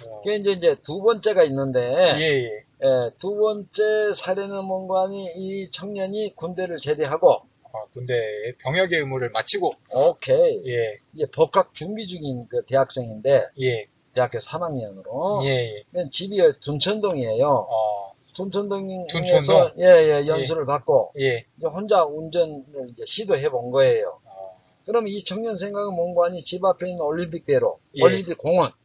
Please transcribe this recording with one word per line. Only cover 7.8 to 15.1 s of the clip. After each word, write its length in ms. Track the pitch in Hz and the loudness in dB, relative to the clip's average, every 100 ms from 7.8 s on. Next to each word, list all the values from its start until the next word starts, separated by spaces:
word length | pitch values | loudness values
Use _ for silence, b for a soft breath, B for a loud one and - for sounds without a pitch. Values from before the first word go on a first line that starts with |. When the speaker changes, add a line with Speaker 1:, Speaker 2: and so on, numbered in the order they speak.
| 107 | -12
Speaker 1:
군대의 640 | 127 123 120 110 104 117 - | -12 -4 -2 -2 -6 -10 -10
병역의 400 | 131 170 185 170 | -4 -2 0 -2
의무를 300 | 135 131 120 | -2 -4 -4
마치고. 420 | 110 - 202 170 - - | -4 -2 -2 -2 -4 -4
Speaker 2:
오케이. 720 | 127 160 - 131 135 - 107 123 | 2 2 2 2 4 4 0 -4
Speaker 1:
예. 300 | 120 113 101 _ | -4 -4 -6 _
Speaker 2:
이제 120 | 151 147 - | -8 -4 0
복학 380 | 160 190 - | 0 2 -2
준비 340 | - 165 214 190 | -4 -10 -10 -10
중인 400 | 180 143 123 120 | -10 -8 -8 -6
그 140 | 123 - | -6 0
대학생인데, 840 | 135 131 131 120 107 135 135 92 135 | 0 0 -4 -10 -4 2 2 2 -4
Speaker 1:
예. 260 | 127 117 104 _ _ | -4 -4 -8 _ _
Speaker 2:
대학교 260 | 127 123 113 | -2 -2 -4
삼 240 | - 160 | -8 -8
학년으로. 800 | 170 135 104 95 90 | -6 -8 -10 -14 -12